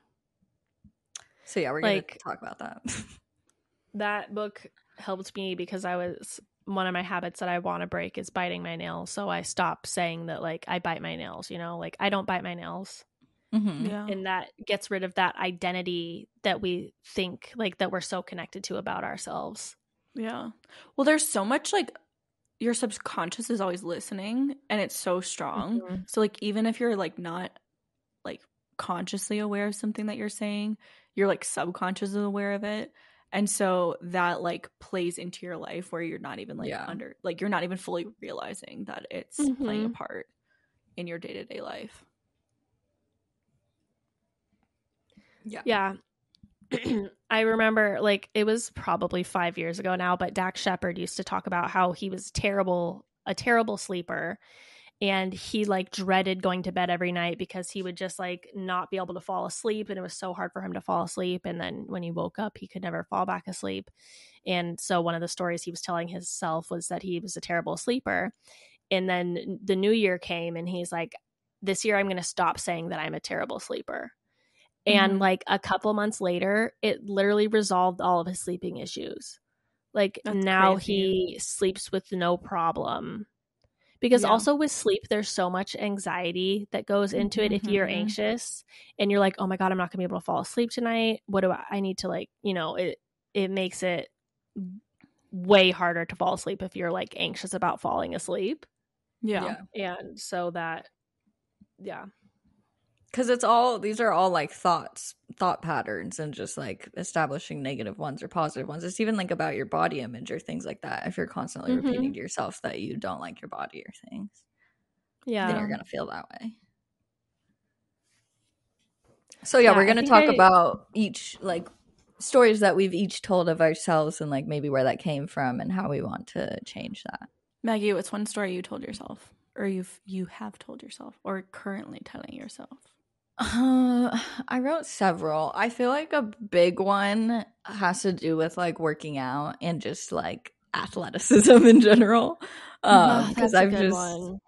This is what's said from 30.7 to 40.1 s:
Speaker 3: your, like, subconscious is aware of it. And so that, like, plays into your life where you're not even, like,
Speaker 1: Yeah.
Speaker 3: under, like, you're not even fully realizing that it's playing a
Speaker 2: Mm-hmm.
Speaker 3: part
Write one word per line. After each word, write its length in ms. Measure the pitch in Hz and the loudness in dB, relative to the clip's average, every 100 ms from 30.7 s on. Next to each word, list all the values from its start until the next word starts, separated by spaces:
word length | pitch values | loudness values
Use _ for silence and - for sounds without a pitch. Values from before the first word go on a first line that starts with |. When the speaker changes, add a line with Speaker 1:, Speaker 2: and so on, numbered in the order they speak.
| 214 _ - _ | -6 _ -20 _
Speaker 3:
your, 120 | 185 196 | 2 2
like, 160 | 165 | 2
subconscious 680 | - - 175 180 185 190 196 | -2 -4 -4 -2 -4 -2 -4
is 60 | 202 | -2
aware 360 | 202 202 202 | -2 -2 -4
of 120 | 202 | -4
it. 280 | 208 214 - _ _ _ _ | -4 -6 -8 _ _ _ _
And 160 | 202 208 | -2 0
so 480 | - 190 185 170 - | 2 2 2 0 -2
that, 400 | 175 180 175 - | -4 0 0 0
like, 260 | 170 170 - _ | -4 -6 -10 _
plays 380 | - 185 175 - | -8 -4 -4 -4
into 300 | 175 - 180 | -10 -12 -12
your 100 | 160 | -12
life 340 | - 175 185 | -10 -10 -8
where 120 | 170 | -8
you're 160 | 165 - | -8 -8
not 200 | 139 - | -10 -12
even, 200 | - 160 | -10 -10
like, 100 | 151 | -8
Speaker 1:
Yeah. 160 | - - | -8 -8
Speaker 3:
under, 300 | 190 - - | -10 -12 -10
like, 180 | 185 170 | -8 -4
you're 80 | 202 | -2
not 140 | 175 | -2
even 140 | 175 185 | -2 -6
fully 280 | - 175 208 - | -6 -6 -6 -12
realizing 640 | - - - 202 - - 202 | -12 -10 -10 -12 -14 -14 -12
that 180 | - - | -12 -12
it's 260 | - - - | -12 -10 -2
playing 480 | 285 254 233 214 | 0 0 -2 -2
a 40 | 226 | -4
Speaker 2:
Mm-hmm. 40 | |
Speaker 3:
part 360 | - - | -6 -10